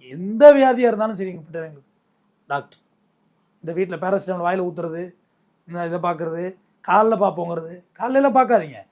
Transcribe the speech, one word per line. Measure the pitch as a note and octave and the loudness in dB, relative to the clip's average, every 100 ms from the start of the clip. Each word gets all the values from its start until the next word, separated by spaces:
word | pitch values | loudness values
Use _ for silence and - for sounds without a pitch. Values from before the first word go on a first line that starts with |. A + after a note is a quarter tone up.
| B2+ | -18
எந்த | D3 F#3+ A3 - | -12 -8 8 10
வியாதியா | C#4 C4 B3 A#3+ | 10 6 4 0
இருந்தாலும் | G#3+ A3 F#3+ | 0 -4 -4
சரி, | F#3+ | -10
எங்க | F3 | -12
கிட்ட | D#3 E3 | -14 -14
எங்களுக்கு | D#3+ C#3+ _ _ _ _ _ _ - | -14 -16 _ _ _ _ _ _ -8
டாக்டர். | C#3 - _ _ _ _ _ _ _ _ _ | -8 -8 _ _ _ _ _ _ _ _ _
இந்த | D#3+ | -10
வீட்டுல | E3+ F#3 E3 | -6 -6 -6
பேராசிட்டமால் | F#3 G3 F#3+ F3+ F3 | -4 -4 -4 -4 -2
வாயில | F#3+ F3+ | -2 -4
ஊத்துறது, | E3 E3+ E3 F3+ _ _ _ _ _ - | -6 -10 -8 -12 _ _ _ _ _ -16
இந்த | F3 E3+ | -8 -6
இதை | F3 | -4
பார்க்கறது, | F3 D#3 E3 E3 F3+ F#3+ _ _ - | -4 -4 -6 -8 -8 -10 _ _ 0
காலைல | F#3+ A3 G#3 | 2 2 2
பார்ப்போங்கிறது, | G3 E3 E3+ E3+ D#3+ F3+ _ | -2 -2 -8 -8 -10 -18 _
காலையில | - A3+ C4+ C#4 | -10 -2 0 2
பார்க்காதீங்க. | B3+ B3+ A3+ D#3 A2+ - | 2 2 0 -2 -16 -20